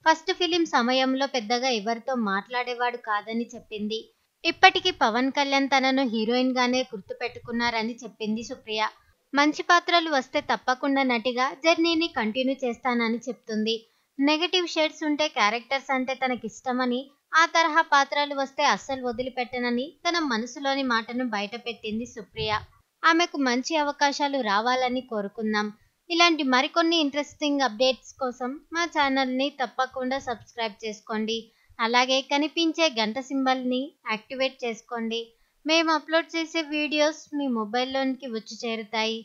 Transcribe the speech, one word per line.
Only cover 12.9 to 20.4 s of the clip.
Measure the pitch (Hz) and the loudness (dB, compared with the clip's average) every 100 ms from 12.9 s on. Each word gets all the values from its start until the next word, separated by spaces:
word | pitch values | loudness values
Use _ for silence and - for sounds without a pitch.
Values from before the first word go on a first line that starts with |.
| 240 226 226 | 0 0 -2
చెప్తుంది. | 254 226 - 214 214 226 - _ _ - | -6 -12 -6 -2 -2 -2 -6 _ _ 0
నెగటివ్ | 277 302 349 370 339 | 2 2 2 0 0
షేడ్స్ | 330 311 311 | 0 0 0
ఉంటే | 311 294 302 | -2 0 0
క్యారెక్టర్స్ | 269 208 233 233 269 262 | 2 2 0 -4 -4 -2
అంటే | 262 254 | -2 -2
తనకిష్టమని, | 262 262 247 220 - 262 247 254 247 269 _ _ | -2 -2 -2 -6 -8 -4 -2 -2 -2 -6 _ _
ఆ | 320 330 | 2 4
తరహా | 330 330 311 | 4 4 4
పాత్రలు | 320 277 277 285 285 | 4 4 4 0 -2
వస్తే | 277 269 - | -2 -4 2
అస్సలు | 285 202 - 262 | 2 2 -2 -6
వదిలిపెట్టనని | 247 233 254 254 247 254 247 240 285 - | -4 -4 -6 -4 -6 -2 -2 -2 -4 -4
తన | 339 339 | -2 0
మనసులోని | 302 220 | 0 -2